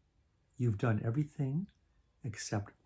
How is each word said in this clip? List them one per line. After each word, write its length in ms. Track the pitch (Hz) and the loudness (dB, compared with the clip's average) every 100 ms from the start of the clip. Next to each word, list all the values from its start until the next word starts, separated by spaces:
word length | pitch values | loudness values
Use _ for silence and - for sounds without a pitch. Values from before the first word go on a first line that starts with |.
| _ _ _ _ _ _ | _ _ _ _ _ _
you've 220 | 123 101 | 0 2
done 240 | 127 107 | 2 2
everything 640 | 110 120 147 - 135 147 202 - _ _ _ _ | 2 0 -2 -2 -2 0 -4 -10 _ _ _ _
except 480 | - 101 - 107 104 - | -8 -6 -4 -4 -4 -14